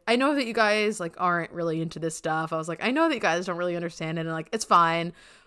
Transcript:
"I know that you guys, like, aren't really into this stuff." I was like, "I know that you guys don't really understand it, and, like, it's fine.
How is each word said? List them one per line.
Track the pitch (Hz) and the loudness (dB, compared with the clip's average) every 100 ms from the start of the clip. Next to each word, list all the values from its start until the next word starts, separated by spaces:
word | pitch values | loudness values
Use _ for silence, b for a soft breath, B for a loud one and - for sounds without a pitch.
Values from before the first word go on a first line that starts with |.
| - | 0
"I | 247 | 2
know | 277 285 | 4 2
that | 233 | 0
you | |
guys, | 233 214 214 214 214 | 2 2 2 0 -2
like, | 170 - | -6 -2
aren't | 180 170 - | 0 0 -2
really | 170 170 160 | -4 -2 -2
into | 160 160 | -4 -4
this | 165 - | -6 -4
stuff." | 165 160 160 | -2 -2 -2
I | 160 | -4
was | 160 | -6
like, | 165 | -4
"I | 214 | -2
know | 285 330 | 2 2
that | 240 | 2
you | |
guys | 190 170 180 | 2 0 -2
don't | 170 | -2
really | 180 175 | -2 -2
understand | 170 - 160 165 | -6 -6 -6 -4
it, | |
and, | 160 | -4
like, | 160 156 | -6 -6
it's | 220 - | -6 4
fine. | 180 165 170 170 B B B | 6 6 2 -2 B B B